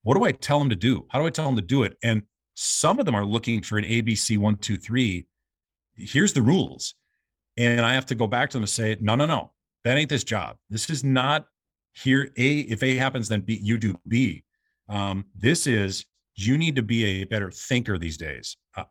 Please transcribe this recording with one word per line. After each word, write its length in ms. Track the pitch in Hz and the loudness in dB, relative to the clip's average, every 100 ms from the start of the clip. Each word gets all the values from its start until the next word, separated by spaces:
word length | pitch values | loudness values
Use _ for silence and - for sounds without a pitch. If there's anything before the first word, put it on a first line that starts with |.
What 120 | 107 160 | 4 4
do 80 | |
I 60 | 233 | 4
tell 280 | - - 147 | 0 0 2
them 100 | 139 | 2
to 60 | |
do? 300 | 95 113 107 - | 2 0 0 -2
How 100 | 135 | -2
do 60 | |
I 40 | 160 | -2
tell 160 | - | -2
them 100 | 151 | -2
to 60 | 120 | -2
do 220 | 90 135 | 0 0
it?" 140 | 104 - | 0 -2
And 200 | 117 110 104 _ _ | 0 0 -2 _ _
some 440 | - - - 151 233 | -8 -4 0 0 2
of 60 | |
them 100 | 202 | 0
are 100 | 107 | 0
looking 360 | 101 113 120 113 | 0 -2 -2 -4
for 160 | - 104 | -2 -4
an 80 | |
A 160 | 98 113 | 0 0
B 140 | 113 | 0
C 220 | 107 - 107 | -2 0 2
one, 200 | 104 101 | 2 0
two, 200 | - 101 | -2 -6
three. 500 | - 123 120 90 - _ _ _ _ _ _ | -2 0 0 -2 -10 _ _ _ _ _ _
Here's 380 | - - 139 202 | -18 -2 2 2
the 80 | 143 | 4
rules. 540 | 113 180 117 65 - - _ _ _ _ _ - | 4 4 0 -6 -12 -12 _ _ _ _ _ 0
And 240 | 120 120 | 2 4
I 120 | 117 | 2
have 120 | 131 127 | 0 -2
to 80 | |
go 120 | 117 110 | -2 0
back 220 | 123 143 | 0 -2
to 60 | 131 | -2
them 60 | |
and 60 | 104 | -4
say, 280 | - 110 101 | -2 -2 0
"No, 160 | 104 | 2
no, 100 | 123 | 2
no, 260 | 156 135 - _ _ _ | 2 0 -4 _ _ _
that 140 | 117 135 | 0 0
ain't 120 | 147 | 0
this 140 | 143 | -2
job. 340 | - 107 64 - _ | -2 -4 -6 -12 _
This 200 | 110 - | -8 -4
is 140 | 151 | -2
not 440 | 139 131 131 151 - _ _ _ _ | 2 2 2 0 -2 _ _ _ _
here. 380 | - 135 135 147 - | -4 2 2 2 0
A, 220 | 131 147 | 2 2
if 240 | 107 110 | -2 -2
A 120 | 131 | 0
happens, 320 | 127 131 131 110 | 2 0 -2 -2
then 120 | 107 | -2
B, 180 | 95 110 | -2 -4
you 160 | 101 117 | 0 0
do 180 | 107 90 - | 0 -4 -2
B." 360 | 117 120 - _ _ _ _ - | 0 0 -2 _ _ _ _ -8
Um, 360 | 104 98 98 98 | -6 -4 -4 -8
this 300 | 85 123 175 - | 0 2 2 2
is, 380 | 110 98 95 - _ _ | 2 2 -2 -12 _ _
you 220 | - 101 143 | -4 0 2
need 180 | 165 | 2
to 80 | 135 | 0
be 200 | 110 117 | 0 0
a 200 | 104 95 | 2 0
better 240 | 95 110 95 | -2 -4 -4
thinker 460 | - - 123 120 92 | -10 -2 -2 0 -4
these 180 | 82 78 | -4 -8
days. 380 | 80 64 - - _ | -10 -10 -14 -16 _
I, 100 | - 82 | -16 -12